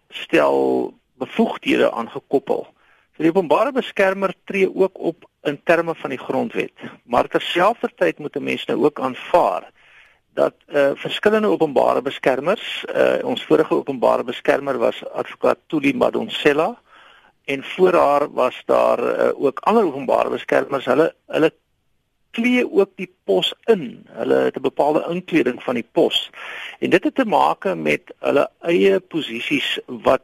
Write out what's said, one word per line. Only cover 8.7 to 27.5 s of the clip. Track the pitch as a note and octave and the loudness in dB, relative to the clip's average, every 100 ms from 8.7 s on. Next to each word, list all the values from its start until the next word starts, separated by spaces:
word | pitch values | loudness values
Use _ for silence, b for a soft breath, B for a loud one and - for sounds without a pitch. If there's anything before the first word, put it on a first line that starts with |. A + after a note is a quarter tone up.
| A2+ D3 | 0 0
ook | - | 0
aanvaar | C3 B2 - F3 A#2 D#2+ - b b b b b _ | -6 -6 0 2 2 0 -8 b b b b b _
dat, | - C#3+ - - | -2 -2 -2 -4
eh, | C#3+ C#3 | 0 0
verskillende | - D#3+ - G#3 G#3+ G#3+ | 0 -6 -2 0 2 2
openbare | D#3+ D#3+ A#2+ B2 B2+ | 0 0 2 2 2
beskermers, | C3 - C#3+ B2+ D3+ A3 - - - | -2 -2 -2 0 0 -4 -4 -10 -4
eh, | - B2+ B2+ C3+ | 0 2 2 -2
ons | B2 | -4
vorige | - D#3 - | 2 2 4
openbare | D#3+ - C3 A#2 A#2+ | 0 -2 0 2 2
beskermer | B2 - - C#3 C#3 B2 | -2 -4 0 0 0 0
was | A2+ - - | 0 -2 -8
advokaat | - - - B2+ - - | -8 -8 -2 -2 -2 -2
Thuli | D#3 C#3 | -2 0
Madonsela, | B2 A#2 A#2 A2 - D3+ C#3+ F3+ A#3+ b b b b b b - | 2 0 0 -6 0 2 2 0 -4 b b b b b b -8
en | C#3 | -8
voor | - - F#3 | -4 2 4
haar | F3 C#3 C#3+ D3 | 6 4 2 0
was | - B2 - - | 0 -2 -2 0
daar, | B2 A#2+ A#2+ | 2 4 2
eh, | A#2+ A#2+ A#2+ - | 0 0 0 0
ook | C#3 - | -2 0
ander | - A3+ F3+ | 0 2 2
openbare | C3+ B2+ A2+ A#2+ | -2 0 0 0
beskermers. | B2+ - C#3 C3 C#3 B2+ | -2 0 0 0 -4 0
Hulle, | C3 E3 - - | 2 2 -2 -6
hulle | C#3+ D#3 - _ _ _ _ _ _ _ | 0 0 -2 _ _ _ _ _ _ _
klee | - A#3+ B3 - | -4 0 0 0
ook | G3 G3 - | 0 0 -2
die | F#3 _ | -14 _
pos | - F#3 - - | -2 -2 -2 -4
in. | - G#3 B2+ F#2+ - | 0 0 -2 -12 -14
Hulle | - B2+ C3 | -6 0 2
het | C3 - | 0 -2
'n | |
bepaalde | C3 - D3 D3+ D3+ | -4 0 0 0 -2
inkleding | F3+ - D#3+ B2+ A#2+ | -6 0 0 0 -2
van | - | -4
die | B2 - | -6 -2
pos. | - A#2+ - - B B B B B | 0 0 0 -6 B B B B B
En | - | 0
dit | F3 | 2
het | D4+ - | 2 -2
te | A3+ | 0
make | C#3+ C#3+ | 2 2